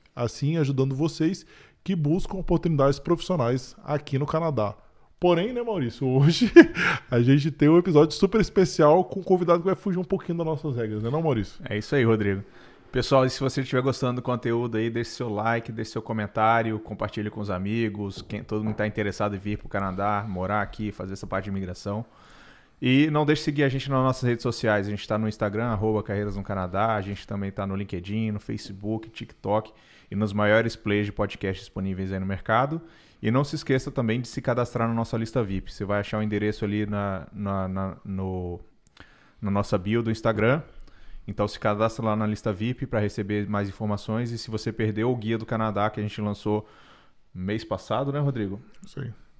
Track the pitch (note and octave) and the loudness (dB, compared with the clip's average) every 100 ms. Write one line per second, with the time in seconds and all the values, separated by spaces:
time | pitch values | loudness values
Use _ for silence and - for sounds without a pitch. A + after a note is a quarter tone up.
0 | _ - A#2+ - C#3 E3 C#3 C3 C3+ C3+ | _ -4 -4 -2 0 2 2 2 0 0
1 | D#3+ - D#3+ G3 - - - _ - F#3 | -2 0 0 -2 -8 -20 -20 _ -4 0
2 | C#3+ F3+ - G3 - E3+ E3+ D3 C#3 - | 2 0 0 -4 0 2 2 4 4 2
3 | - E3+ - F3+ A#2 B2+ - - - D3 | 0 0 0 0 2 0 -4 -12 -6 -6
4 | D3 C3+ D3 D#3+ E3 C3 G#2 - - - | -2 -2 0 0 0 0 -2 -4 -16 -20
5 | - - F3+ E3+ G#3+ B3 A#3 G3 A#2+ - | -20 0 4 4 2 -2 -2 -2 -2 -2
6 | C3 C3 C#3+ D#3+ A#3 E4+ D#4+ - - - | 0 6 6 6 8 10 10 6 -2 -2
7 | - A#2+ A#2+ C#3+ D3+ - D3 E3+ F3+ D3 | 0 4 6 6 4 4 6 6 6 6
8 | D#3 - F#3+ A3 F3 - F3+ - D3+ E3+ | 6 4 2 4 2 4 4 6 6 6
9 | F3+ G3 F3+ F#3 E3+ F3 F3+ F#3 G3+ F3+ | 4 -2 2 4 4 4 2 -2 -2 -2
10 | F3+ G3 - E3+ D#3+ D3 D#3 A#2+ A2 G#2+ | -2 -2 -2 -4 -2 -2 -4 -2 -2 -2
11 | A#2 D3 D#3+ A#2 F#2+ - - G#2 - C#3+ | -2 0 2 0 -2 -8 -6 -6 0 4
12 | A2+ A2 G2+ G2 - - - - - B2+ | 6 6 4 0 -4 -16 -20 -20 -6 -4
13 | A#2 C3+ C3 - C3+ C3+ C3 B2+ C3 B2 | 2 4 4 2 -2 -2 -2 0 0 0
14 | B2 B2 A#2+ B2 A#2+ A#2 A#2+ A2 A2+ A#2 | -2 -2 -2 -2 0 0 0 0 -2 -2
15 | A#2 - B2 G2+ A2+ A#2 A#2 A2 A2 A#2 | -6 -6 -4 -2 0 0 -2 -8 -8 -8
16 | A2 A2 G#2 A2+ A2 A#2 A2+ G#2+ - G#2 | -6 -4 -4 2 4 4 2 -2 -6 -6
17 | G#2 - G#2 G#2 G#2 F#2 G2 A2+ A2 G2+ | -6 -4 -6 -6 -4 -4 -2 -2 -2 -2
18 | G2+ G2 - G#2+ - G#2+ G#2+ G#2 G#2+ G#2+ | -6 -8 -10 -10 -4 -4 -2 -2 -2 -2
19 | G#2 - G#2 G2+ G#2 G#2 - G2+ G2 F#2 | -4 -2 -4 -4 -4 -6 -6 -4 -4 -2
20 | G2+ G#2 G#2+ F#2 F#2 G#2 G2 - G#2 - | -2 -2 -4 -4 -2 -2 -4 -6 -8 -6
21 | F#2+ G2 G2+ F#2+ G2 G2 F#2 F2+ G2+ G#2 | -8 -10 -6 -6 -4 -6 -6 -8 -6 -6
22 | A#2+ - - - - - _ - B2+ C3 | -8 -16 -20 -20 -20 -20 _ -2 2 4
23 | D#3 D3+ D3 D3+ - C#3+ C#3 C3+ C3+ C3 | 4 4 4 2 0 2 2 0 0 2
24 | C3 B2 B2 A#2+ B2 A2+ A2+ G#2 G2 G#2 | 2 2 0 0 -2 0 2 2 0 -4
25 | - G#2+ A2 - G#2 G#2 A#2+ G#2+ A2 G#2+ | -2 -2 -2 -2 -2 -2 -2 0 2 0
26 | G2+ G2+ G#2 G2 F#2+ G2 F2+ F#2+ A2+ G#2+ | 0 -2 -2 -4 -4 -4 -2 0 0 0
27 | G2 G2+ - G2+ G2 G2 G2 G2 G2 F2+ | -2 -8 -8 -6 -6 -4 -4 -4 -6 -8
28 | F#2 G#2+ A2 G#2 - A2 - G2 G#2 A2 | -4 -4 -2 -4 -6 -10 -10 -10 -4 -4
29 | A2+ - A2 - F#2+ G#2+ - - _ - | -6 -14 -16 -8 -2 0 -2 -12 _ -20
30 | - G2+ G#2+ G2+ G#2 A2 A2+ - G#2 G#2 | -8 -2 0 2 6 6 4 -2 0 0
31 | G#2 - G2+ - F#2+ F#2+ - G2+ F#2+ F#2 | 0 -2 -4 -4 -4 -4 -8 -6 -4 -4
32 | F#2+ F#2+ F#2+ G2 - A2+ C#3+ E3 - - | -4 -4 -4 -4 0 2 2 -2 -8 -20
33 | - _ A2 B2+ C#3+ D#3 - C3 C3+ C3 | -20 _ 0 2 0 -2 0 0 0 -2
34 | A#2 A#2+ A#2+ - - A#2+ A#2 A#2 A#2 A#2 | 0 0 -4 -4 -2 0 0 0 0 0
35 | A2+ A2+ A2+ C3+ G2+ F#2+ - - G2 G2+ | -2 -2 -2 -2 -2 -4 -6 -6 -2 -2
36 | G2+ G#2+ G#2+ G#2 G#2+ G#2 G2+ G#2 G#2 G#2 | -2 -2 0 0 0 -2 -2 -2 -2 -2
37 | G2+ F#2 C#2+ - G2+ G2 F#2+ F#2+ F#2+ - | -2 -4 -8 -8 -4 -2 -2 -4 -4 -6
38 | G2 F#2+ F#2+ F#2 F2+ F2 - _ _ - | -8 -4 -4 -4 -6 -8 -14 _ _ -20
39 | - - _ _ G#2 G2+ G2+ G#2 F#2 A#2 | -20 -20 _ _ -2 0 2 0 2 0
40 | A2+ A2 A#2 G#2 A2 D3+ - - - - | 0 0 0 2 4 2 -2 -14 -18 -18
41 | - - - G2 G#2 - A2 G#2 A2 - | -16 -12 -8 -2 -2 0 0 2 0 0
42 | A2+ G#2+ G#2+ G#2 A2 F#2+ A2+ B2+ C3+ A2 | 0 0 0 -2 -2 -2 -4 -4 -4 -2
43 | G#2 - G2 G#2 G2+ G#2 G2 - G#2+ G2+ | -2 -2 -2 -2 -2 -2 -4 -4 -4 -4
44 | - A2 A#2 A#2 - A2 A#2 G#2+ A2 G#2 | -4 -4 -4 -6 -6 -6 -4 -2 0 0
45 | A#2 B2 G#2+ A2+ A#2 A2+ A2 G2+ G#2+ A2 | 0 0 -2 -2 -2 -2 0 0 0 -2
46 | G#2 - G#2 G#2 G#2+ G#2+ - - - - | -4 -4 -4 -2 -2 -2 -2 -16 -20 -20
47 | _ _ _ F2+ F#2 G#2+ - F#2+ - A2+ | _ _ _ -8 -4 -4 -4 -6 -4 -4
48 | C#3 C#3+ C#3+ B2 G2 G2+ - - - - | -2 -2 -2 -2 -4 -6 -14 -20 -16 -10
49 | B2 - - | -10 -12 -20